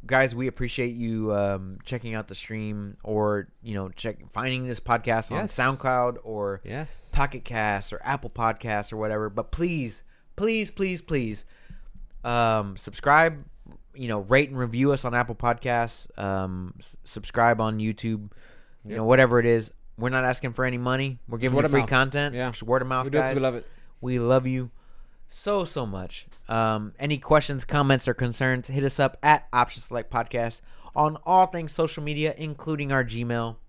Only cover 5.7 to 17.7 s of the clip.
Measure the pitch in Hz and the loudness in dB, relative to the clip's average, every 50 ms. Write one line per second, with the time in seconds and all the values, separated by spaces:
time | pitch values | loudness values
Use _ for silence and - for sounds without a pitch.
5.7 | 135 - - 135 127 127 123 123 120 113 - 110 110 107 101 98 98 95 - - | 0 0 0 0 2 2 2 0 -2 -4 -10 -8 -6 -4 -4 -4 -4 -6 -8 -10
6.7 | 107 135 156 - - - - - - - 139 139 - 127 - - 120 113 107 107 | -8 -8 -8 -10 -12 -14 -12 0 2 2 2 2 0 -8 -10 -6 -2 0 0 0
7.7 | 101 98 95 - - - - 131 139 139 - 117 - - 113 113 113 107 - 117 | 0 -2 -4 -6 -10 -8 -4 -4 -4 -4 -4 -8 -6 0 0 0 0 0 -4 -4
8.7 | 107 104 104 - 113 107 107 107 107 107 107 107 101 117 110 - - - 170 180 | -2 -2 -4 -4 -6 -4 -2 -2 -2 -2 -2 -2 -4 -6 -6 -6 -4 -2 -2 0
9.7 | 170 156 131 113 101 - - - - _ _ - - - 196 226 226 220 208 - | 0 -2 -4 -6 -8 -12 -18 -20 -20 _ _ -18 -6 -2 0 0 2 0 -2 -4
10.7 | - - 196 175 180 165 - - 160 143 120 110 107 - - - - - - - | -2 -4 -2 -2 -2 -6 -4 -2 0 0 0 -2 -4 -8 -10 -16 -20 -20 -20 -18
11.7 | - - - - - - - - - - - 120 120 120 117 113 110 110 104 98 | -16 -16 -16 -16 -14 -16 -16 -14 -14 -10 -4 0 2 4 4 4 4 2 0 -2
12.7 | 95 90 - - 98 - - 143 143 156 165 165 160 143 139 - - - - - | -6 -10 -12 -12 -12 -2 4 6 8 8 8 6 2 -4 -14 -16 -18 -20 -18 -18
13.7 | - - - - - 135 131 117 110 104 98 98 123 135 151 139 139 131 123 117 | -18 -20 -20 -20 -12 -8 -4 -2 -2 -2 4 6 6 6 6 4 0 -4 -2 -2
14.7 | 113 123 135 143 143 131 - 127 120 120 123 117 117 - 127 120 117 - - 127 | 2 4 4 4 4 2 0 0 0 0 0 0 -2 -2 0 0 0 0 0 0
15.7 | 120 117 117 113 - - - - - - 101 98 95 95 95 95 92 92 90 90 | 2 2 0 0 -4 -12 -16 -16 -10 -6 -4 -2 -2 -2 -2 -2 -4 -6 -8 -10
16.7 | - - - - - - - - - 110 104 - - 120 117 117 117 110 110 110 | -12 -14 -16 -16 -16 -16 -14 -12 -10 -10 -10 -4 2 4 6 6 6 4 2 -2